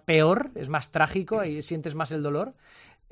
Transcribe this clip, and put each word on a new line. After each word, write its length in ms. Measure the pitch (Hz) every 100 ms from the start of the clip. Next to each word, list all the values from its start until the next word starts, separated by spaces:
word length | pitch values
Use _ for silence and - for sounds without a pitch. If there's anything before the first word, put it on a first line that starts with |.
peor, 460 | - 160 156 196 285 -
es 140 | 131
más 220 | 123 -
trágico, 480 | 160 156 190 175 220
ahí 220 | 180 151
sientes 320 | 147 165 156
más 180 | 151 147
el 120 | 156
dolor". 320 | 147 147 240 - _ - - _ _